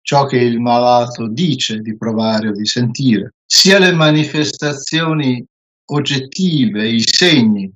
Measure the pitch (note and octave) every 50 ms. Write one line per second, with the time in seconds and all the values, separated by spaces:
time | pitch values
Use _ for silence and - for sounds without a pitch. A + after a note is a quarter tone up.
0 | _ - D3 C#3+ C#3+ C#3 C3 B2 B2 A#2+ A#2 A#2 A#2+ B2 A#2+ A#2+ B2 B2 B2 A#2+
1 | A#2+ B2 B2+ - A#2 A2 A2 C3 F#3 D#3+ C3+ C3 - - A2 A2 G#2+ A2+ G#2+ -
2 | A2 A#2 A2 A2 A2 A2 A2 A2 A2 G#2+ G2+ G2+ G#2+ G#2 - B2 B2 A#2+ B2 -
3 | C#3 B2+ A2 F#2+ F#2+ - _ _ _ _ - - - F#3 G3 G3+ F#3 F3+ F3 D#3+
4 | D#3 D3+ D3+ D3+ D3+ C#3+ - D#3 D3+ - - - D3+ D3 C#3+ C3+ - - D#3+ D#3+
5 | E3 E3 D#3 D3+ C#3 B2+ B2 A#2+ A#2 _ _ _ _ _ _ _ _ - D3 D3
6 | - - C#3+ C3 C3+ - - - F#3+ F3+ D#3+ C#3+ B2 G#2+ G2 G#2 G#2+ A2+ A2+ A2+
7 | A2 - - - F3+ F3+ D#3+ C3+ A2+ A2 G#2 G2+ G2 F#2+ -